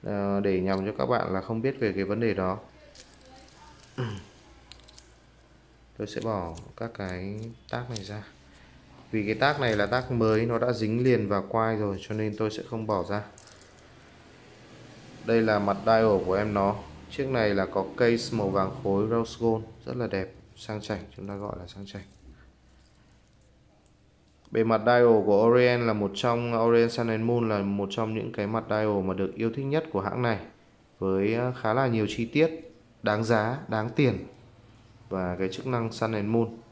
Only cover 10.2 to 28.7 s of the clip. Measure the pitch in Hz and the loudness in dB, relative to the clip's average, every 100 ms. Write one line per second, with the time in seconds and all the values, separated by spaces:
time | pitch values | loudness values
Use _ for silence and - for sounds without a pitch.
10.2 | 113 110 120 120 123 110 107 117 127 120 | 2 2 2 0 0 0 0 2 2 2
11.2 | 101 101 95 113 110 110 104 95 - 107 | 2 -2 0 0 0 0 -2 -4 -6 -4
12.2 | 107 107 110 110 - 117 110 101 90 104 | -4 -2 -4 -4 -8 -8 -2 -2 -2 -6
13.2 | 107 - - - - - - - - - | -8 -16 -20 -20 -20 -20 -20 -20 -20 -20
14.2 | - - - - - - - - - - | -20 -20 -20 -20 -20 -20 -20 -20 -20 -14
15.2 | - 113 110 107 101 98 113 113 113 95 | 0 2 4 2 2 0 4 4 6 4
16.2 | 90 95 107 101 98 107 - - - - | 2 0 0 2 2 0 -8 -20 -16 -6
17.2 | 135 127 107 101 95 101 95 - 120 117 | -2 0 2 2 0 -2 -4 2 2 2
18.2 | - 113 98 98 95 - 101 98 110 117 | 0 -2 0 2 0 -2 0 0 2 0
19.2 | 113 - 117 110 107 - - 127 113 98 | -2 -2 0 0 -4 -16 -10 -6 -4 -4
20.2 | 92 - - - - 107 101 101 - - | -6 -12 -20 -18 -10 -10 -6 -8 -8 -12
21.2 | 98 101 104 92 90 98 98 101 - - | -10 -8 -8 -8 -12 -14 -14 -14 -16 -20
22.2 | - - - _ _ _ _ _ _ _ | -20 -20 -20 _ _ _ _ _ _ _
23.2 | _ _ _ _ _ _ _ _ _ _ | _ _ _ _ _ _ _ _ _ _
24.2 | _ _ - - 113 110 107 123 120 113 | _ _ -6 0 2 4 6 6 8 6
25.2 | 104 101 113 123 123 123 117 107 101 98 | 6 6 6 6 6 4 2 2 0 0
26.2 | 123 120 120 117 117 117 117 117 117 110 | 0 0 0 2 6 6 4 2 -2 0
27.2 | 113 120 113 104 98 101 98 98 110 110 | 2 2 2 2 2 0 -2 -2 -2 -2
28.2 | 107 - 104 113 113 | -4 -4 -2 -2 0